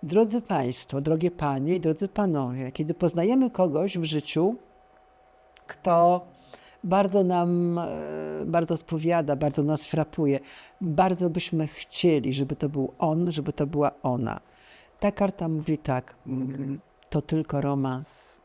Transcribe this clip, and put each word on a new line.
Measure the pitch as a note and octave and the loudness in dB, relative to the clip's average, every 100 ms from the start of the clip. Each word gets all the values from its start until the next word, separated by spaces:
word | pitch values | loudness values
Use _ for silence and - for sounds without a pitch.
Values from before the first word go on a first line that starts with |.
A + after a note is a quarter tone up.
drodzy | D#3 F3+ A3+ A#3 | 2 2 4 2
państwo, | A3+ E3+ B2 B2+ - C#3 | -2 -2 0 -4 -6 -4
drogie | C#3+ D#3+ F3 | 0 2 0
panie | F3 D3+ C#3 C#3+ | -2 -2 -2 0
i | F#3 | 0
drodzy | D#3+ D#3 G3 | 0 -2 -4
panowie, | - G3+ D#3 B2+ B2+ B2+ | 0 0 0 -2 -4 -8
kiedy | - D3+ | -6 -4
poznajemy | E3 F3 E3+ F3 B3+ B3+ | 0 0 2 2 4 2
kogoś | A#3+ F#3 C#3+ F#3+ F3+ | 2 0 2 -2 -2
w | |
życiu, | D#3+ D3+ - - F3+ A#3+ - _ _ _ _ _ _ _ _ - _ | -2 -2 -2 0 0 0 -10 _ _ _ _ _ _ _ _ -20 _
kto | - - E3+ F3 F3+ F3 - - - - - | -6 2 6 6 4 -2 -20 -20 -20 -20 -12
bardzo | F3+ F#3 G3 G3 | 0 2 4 4
nam, | F#3 F3+ F3 F3 F3 E3+ | 4 2 2 2 2 0
e, | E3 D#3 D3+ D#3 D#3 D3+ D3+ | -4 -6 -8 -8 -6 -6 0
bardzo | E3 E3 | 0 0
odpowiada, | E3 - D#3+ D#3+ E3+ D3 C#3 | -2 -4 -2 0 0 0 0
bardzo | D3 C#3 | 0 0
nas | D3 D3+ - | 0 0 -2
frapuje, | D#3+ D3+ - D3+ C#3 - - - - | -2 -2 0 0 0 -4 -20 -20 -8
bardzo | F3+ D3 F#3+ F3+ F3+ | -4 2 2 2 0
byśmy | E3 - E3 D3+ | -2 -4 -2 -4
chcieli, | - - - F3+ D#3 A#2+ | -6 -14 0 2 2 2
żeby | C3+ C#3 D3+ | -2 -2 -2
to | D3 | -4
był | D3 C3 - | -2 -4 -2
on, | - D#3 F3 | 0 2 0
żeby | D#3 C#3+ | -2 -4
to | - D3 | -4 -2
była | D3+ D3 - | 0 0 0
ona. | C#3 B2 A2+ - _ _ - - - _ | -2 -2 -2 -6 _ _ -20 -20 -20 _
Ta | G3+ | -4
karta | G3+ G3 - E3 | 0 -2 -2 -4
mówi | D#3+ D3+ D3+ | -4 -2 -4
tak: | - B2+ - - - | -2 -4 -4 -18 -10
"Mm, | C3 C3 C3+ C#3 C#3 _ _ _ | -6 -6 -6 -8 -8 _ _ _
to | D#3+ | -4
tylko | - D#3+ D#3 C#3+ | -2 -4 -2 -2
romans. | C#3+ C#3 C3+ B2+ D3 - - _ | -2 -2 -2 -4 -10 -18 -20 _